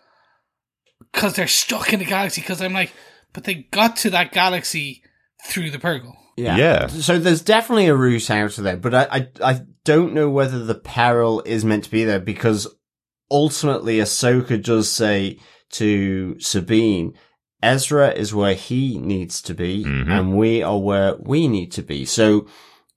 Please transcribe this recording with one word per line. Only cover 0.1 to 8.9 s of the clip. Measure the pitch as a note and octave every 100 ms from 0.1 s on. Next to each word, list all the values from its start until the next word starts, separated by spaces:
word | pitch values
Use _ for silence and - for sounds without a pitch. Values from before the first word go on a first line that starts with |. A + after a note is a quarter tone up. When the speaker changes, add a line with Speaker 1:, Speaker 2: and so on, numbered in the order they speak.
| _ _ _ _ _ _ _ _ _ -
Speaker 1:
'cause | - G#3 F3
they're | F3
stuck | - - A3 -
in | G#3+
the | F#3
galaxy, | G3 G3 -
'cause | - F3+
I'm | F#3
like, | F#3+ F3 - - _ _
but | - -
they | F3 -
got | G3 A3+ A3+
to | A3
that | F3+ F3
galaxy | F#3 F#3 F3+ - D#3+ C#3+ B2+ _ _ _ _ -
through | - D#3+
the | C#3
Purrgil. | E3 D3 B2 - _ -
Speaker 2:
Yeah. | A#2+ G#2
Speaker 3:
Yeah. | D#3 C#3+ B1+
Speaker 2:
So | D#3+ D3+ F3
there's | F3 D#3+
definitely | F#3 A3 A3+ A#3 F3+
a | C#3
route | B2+ A#2 -
out | G#2 G#2 G#2+
of |
there, | G2+ F2+
but | A2+